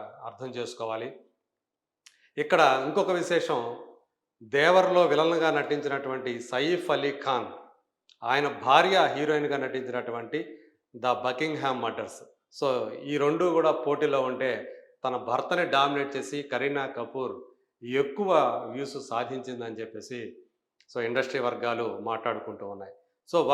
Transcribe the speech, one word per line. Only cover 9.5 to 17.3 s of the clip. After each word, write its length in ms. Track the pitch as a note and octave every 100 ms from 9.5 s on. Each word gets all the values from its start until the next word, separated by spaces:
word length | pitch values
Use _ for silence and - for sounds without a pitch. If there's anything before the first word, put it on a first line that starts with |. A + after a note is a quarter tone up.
| C#3
నటించినటువంటి 760 | C3 C3 B2 B2 A#2+ A#2 A2+ D3 E3 - - _ _ A#2+
ద 140 | B2 A#2 B2+
బకింగ్హామ్ 580 | B2+ D#3 D3 C#3 B2+ A2+
మర్డర్స్. 360 | G#2+ G2+ - - _ _ -
So 80 | C#3+ B2 A2 G#2 C#3
ఈ 60 | C#3+ C#3+
రెండు 180 | E3 F3+ E3
కూడా 160 | D#3 A#2
పోటీలో 380 | C#3 C#3+ D3 C#3 C3
ఉంటే 220 | A#2+ C3 A2 - - - _
తన 120 | B2+ B2 A2+
భర్తని 360 | B2+ - C3+ E3+ C#3
డామినేట్ 400 | C#3+ C#3+ C#3 C3+
చేసి 240 | - D3 C#3+
కరీనా 320 | B2 C#3 C#3+ C3+ C3
కపూర్ 400 | A#2 C3 B2